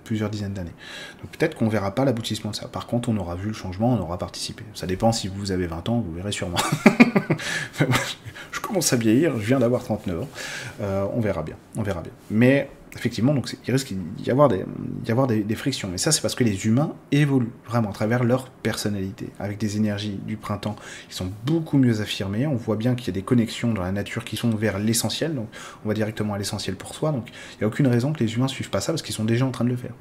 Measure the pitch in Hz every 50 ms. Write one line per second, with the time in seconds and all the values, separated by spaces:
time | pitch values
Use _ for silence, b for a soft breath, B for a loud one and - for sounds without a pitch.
0 | - - 113 107 107 104 110 104 104 98 98 98 90 85 - B B B B B
1 | B B B B - - - - - 170 - - 123 110 107 107 95 98 95 123
2 | 135 139 127 117 110 - 110 107 - 107 104 - - - - 95 92 - - -
3 | 120 - 113 107 92 87 85 87 95 107 107 - - 95 90 92 110 120 127 107
4 | 90 80 87 92 - 82 - - - - - - 110 107 - - - 90 92 95
5 | 110 113 113 - - 101 95 98 101 95 95 90 92 85 82 82 85 110 117 120
6 | 110 90 80 85 90 104 104 - - 92 87 - - - - 151 - - - -
7 | 233 233 - 202 - - 160 - - - - - - - - - 151 135 127 120
8 | - - - - - - B B B B - - - - 226 190 160 - - 123
9 | 113 113 107 123 165 165 139 120 101 104 131 139 123 117 123 120 - - 110 101
10 | - 101 90 82 113 151 B B B B B B B 117 B B 107 101 98 98
11 | 98 101 - 127 113 104 92 85 76 78 - - - - - - 107 101 95 85
12 | - - - - - - 101 107 120 127 135 139 139 - - - - - - -
13 | - 120 113 - 107 135 151 147 - - - - - - 117 135 135 - 98 95
14 | 92 78 - - - - 113 131 147 139 101 92 - - - - - - - 98
15 | - - 113 120 135 131 110 110 104 101 113 101 - 143 131 - - 101 87 90
16 | - 165 156 - - 107 - - 131 113 101 95 - 110 110 123 151 170 - -
17 | - - - 143 151 143 139 131 123 113 - - - - 110 120 113 104 98 -
18 | 110 107 117 123 123 117 120 127 127 - - - - 110 104 - - 107 104 101
19 | 95 98 98 - - - - - - 101 104 101 113 104 98 107 107 107 104 101
20 | 104 107 101 98 104 107 107 107 - - 104 98 - 107 104 B B B B B
21 | B B - - 92 92 98 107 113 131 160 165 160 160 - 143 131 123 113 107
22 | 104 98 - - 107 95 98 107 131 156 147 113 107 110 107 101 110 127 123 123
23 | - - 90 95 95 - 127 120 113 110 - - - 120 110 101 90 90 95 101
24 | 101 - - 117 - - - 107 - 120 113 104 107 107 95 98 104 110 113 110
25 | - 110 - - 131 160 165 135 107 110 B B B B B B - 107 107 104
26 | 110 104 110 - 107 104 101 101 104 - - 101 - - 95 92 - - - -
27 | - 156 151 127 101 - B B B B B B - 110 110 - 147 135 120 120
28 | 117 143 156 - 120 107 107 117 127 131 - - - - - 98 95 - 165 151
29 | - - 113 - 110 110 113 117 131 131 127 - 117 120 123 123 127 - - -